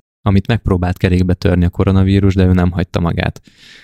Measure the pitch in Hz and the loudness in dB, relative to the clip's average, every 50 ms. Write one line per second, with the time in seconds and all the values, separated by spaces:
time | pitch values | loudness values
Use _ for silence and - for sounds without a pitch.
0 | _ _ _ _ - 104 98 98 - - 120 104 - - 98 87 90 90 90 - | _ _ _ _ -4 0 0 0 0 -2 -4 -4 -2 -2 -2 0 -2 -4 -2 -2
1 | - 92 90 90 90 90 87 - - 90 90 87 87 87 - - 95 98 95 95 | 0 0 0 0 0 0 -2 -2 -2 0 0 0 0 0 -2 -2 -2 0 2 2
2 | 95 95 98 98 98 95 90 98 92 92 92 90 90 90 85 95 90 - - 92 | 2 2 2 2 2 2 2 2 2 2 2 2 0 0 -2 -4 -6 -4 -4 -4
3 | 87 82 92 90 92 - - - - - _ _ - - - - | -4 -2 -4 -4 -4 -6 -6 -10 -16 -20 _ _ -20 -20 -20 -20